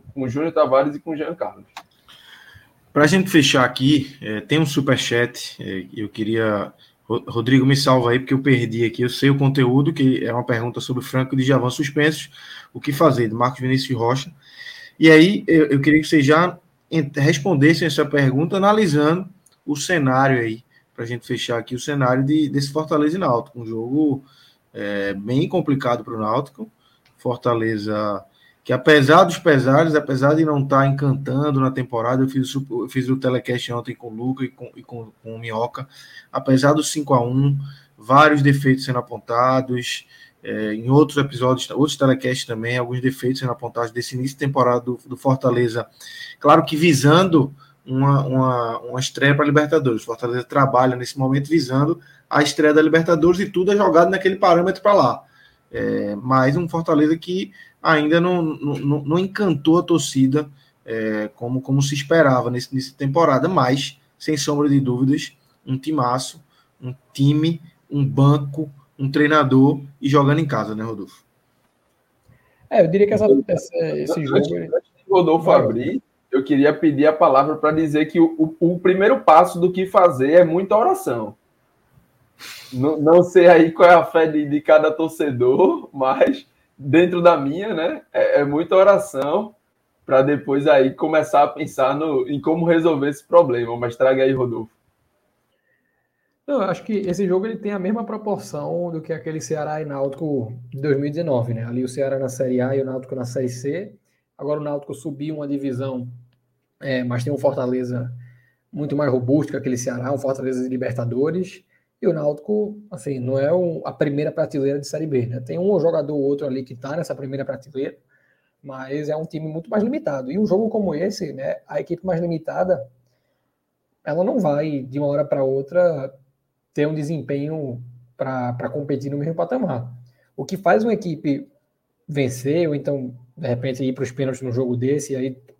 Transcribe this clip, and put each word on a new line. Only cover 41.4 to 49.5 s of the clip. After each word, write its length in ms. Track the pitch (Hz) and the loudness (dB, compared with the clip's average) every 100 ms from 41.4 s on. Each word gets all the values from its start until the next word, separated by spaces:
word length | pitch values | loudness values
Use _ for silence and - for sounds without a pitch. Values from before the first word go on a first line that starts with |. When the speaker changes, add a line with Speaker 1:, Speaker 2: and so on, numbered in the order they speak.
| 127 131 - | 0 0 -2
Speaker 2:
outros 260 | 120 147 - | -2 -2 2
telecasts 480 | 135 131 123 131 - | 2 2 -2 -6 -6
também, 320 | 113 113 123 | -8 -4 -4
alguns 240 | 120 127 | -4 -4
defeitos 380 | 127 131 123 135 | -4 -4 -4 -4
sendo 120 | 131 | -6
apontados 380 | 120 117 117 117 | -6 -8 -6 -6
desse 240 | 120 117 | -6 -8
início 240 | 127 131 - | -8 -8 -6
de 80 | 139 | -4
temporada 360 | 139 123 123 | 0 2 0
do, 180 | 123 123 | -2 -8
do 140 | - 127 | -10 -6
Fortaleza. 720 | 135 131 131 120 120 113 110 _ - - - - | -2 0 0 0 0 -2 -8 _ -20 -18 -18 -2
Claro 240 | 143 160 | 4 4
que 120 | 160 151 | 4 2
visando 760 | 175 139 139 160 190 165 123 - _ _ | 2 4 6 6 6 4 2 -4 _ _
uma, 400 | - 131 139 139 | -8 0 2 2
uma, 560 | 135 131 131 123 117 113 | 0 0 0 0 -4 -6
uma 180 | 120 127 | -8 -8
estreia 360 | 135 - 139 143 | -8 0 2 2
pra 100 | |
Libertadores. 580 | 147 | 2